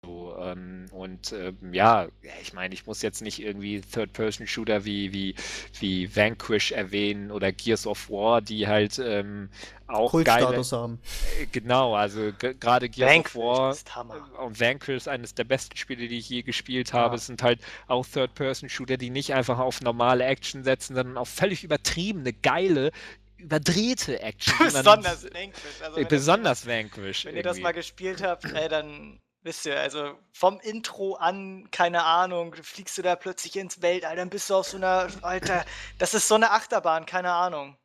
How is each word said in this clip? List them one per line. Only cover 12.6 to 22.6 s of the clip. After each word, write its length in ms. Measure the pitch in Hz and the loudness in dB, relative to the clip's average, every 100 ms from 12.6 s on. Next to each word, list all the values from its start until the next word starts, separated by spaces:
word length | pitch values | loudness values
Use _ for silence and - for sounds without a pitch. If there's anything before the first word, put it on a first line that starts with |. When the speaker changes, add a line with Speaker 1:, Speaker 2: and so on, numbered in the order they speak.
| 117 123 123 | 4 4 2
Speaker 1:
Gears 220 | 127 127 | 2 8
Speaker 3:
Vanquish 220 | 160 156 120 | 8 6 -2
Speaker 1:
of 60 | 117 123 | 2 4
War 140 | 131 | 2
Speaker 3:
ist 220 | 135 - | 0 -10
Hammer. 360 | 123 120 113 147 - | -14 -12 -14 -16 -12
Speaker 1:
und 180 | 127 110 | -12 2
Vanquish 380 | 117 139 - 131 | 2 2 -4 -6
ist 120 | - | -4
eines 260 | 139 117 | -8 -8
der 100 | - | -6
besten 320 | 117 131 - - | 0 0 -2 -12
Spiele, 320 | - 123 120 | -10 -8 -6
die 80 | 120 | -6
ich 120 | 113 | -6
je 120 | 123 | -6
gespielt 520 | 120 120 - 127 123 | -4 -6 -4 -4 0
habe. 200 | 123 117 | 2 2
Speaker 3:
Ja. 40 | 120 | 2
Speaker 1:
Es 80 | - | -8
sind 160 | 120 | 0
halt 180 | 127 120 - - - | 2 2 -2 -18 -2
auch 200 | 127 127 | -2 0
Third-Person-Shooter, 880 | - 127 - 139 131 135 - 123 131 | -2 -2 -2 -4 -4 -8 -10 -2 -2
die 140 | 123 | -2
nicht 240 | 127 143 | -6 0
einfach 240 | 135 123 123 | 0 2 2
auf 240 | 127 - | 0 0
normale 420 | 127 117 120 127 | -2 2 4 6
Action 400 | 127 135 - 139 | 4 0 -4 -4
setzen, 300 | 131 131 - | 0 0 0
sondern 240 | 127 127 127 | -4 -4 -4
auf 100 | 127 | -6
völlig 340 | - 190 180 | 0 0 0
übertriebene, 720 | 175 151 - - 190 196 127 | -2 -2 0 -2 -4 -2 -4
geile, 580 | 113 - 147 | 0 2 4